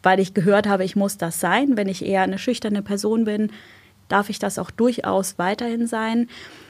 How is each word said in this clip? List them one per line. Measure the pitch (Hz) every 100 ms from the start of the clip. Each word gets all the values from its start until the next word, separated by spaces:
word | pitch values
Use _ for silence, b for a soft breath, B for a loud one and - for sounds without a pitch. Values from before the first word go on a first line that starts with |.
weil | 185 190
ich | 185
gehört | 208 175 202 208
habe, | 196
ich | 185 202
muss | 196 -
das | 170 -
sein. | 175 208 285 226
Wenn | 196
ich | 185
eher | - 190
eine | 190 190
schüchterne | - 233 214 202
Person | 202 202 208 226
bin, | 214 208 214 B B B B _ -
darf | 196 202
ich | 208
das | 202 202
auch | 180
durchaus | - 240 233 - 190 190 -
weiterhin | 180 214 240 233 233
sein. | 226 220 233 233 B B B